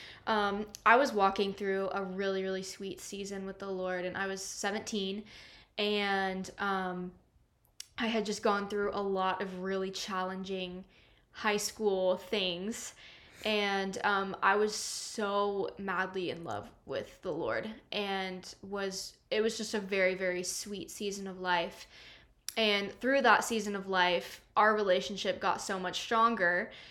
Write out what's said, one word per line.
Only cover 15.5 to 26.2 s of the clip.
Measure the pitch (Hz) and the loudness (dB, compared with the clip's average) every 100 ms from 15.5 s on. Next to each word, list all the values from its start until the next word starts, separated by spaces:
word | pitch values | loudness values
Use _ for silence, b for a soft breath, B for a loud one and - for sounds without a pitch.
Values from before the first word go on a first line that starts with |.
| 202 185 - | 0 -4 -4
madly | 196 180 185 190 170 | -4 -2 -2 -2 -4
in | 160 165 | -4 -6
love | 104 110 - - | -6 -8 -16 -6
with | 131 - - | -6 -6 -8
the | - | -6
Lord, | 156 127 113 220 220 - | -2 0 -2 -4 -10 -8
and | 202 202 196 190 185 - - | -4 -2 -2 -4 -8 -12 -16
was, | 196 196 196 190 - - _ | -8 -4 -4 -6 -10 -14 _
it | 214 | 0
was | 220 220 | 2 0
just | 214 | -2
a | 214 | -4
very, | 190 196 185 185 | 0 2 2 2
very | 185 180 | 0 -2
sweet | 180 - 208 202 - | -4 -6 -6 -10 -10
season | - 202 202 196 | -8 -6 -6 -8
of | 185 | -4
life. | 185 175 180 - - b b b b _ - - | 2 2 0 -6 -18 b b b b _ -6 0
And | 220 202 202 - | 4 2 0 -2
through | 240 277 | 2 6
that | 247 196 | 8 6
season | - 226 208 202 | 6 0 0 -4
of | 190 | 0
life, | 185 180 175 - - - - | 4 4 4 0 -10 -2 4
our | 208 | 6
relationship | 214 196 185 185 196 202 185 | 6 4 2 2 -2 -2 0
got | 196 - | 0 -2
so | - 190 | -2 -4
much | 180 170 | -2 -4
stronger | - 226 | 0 4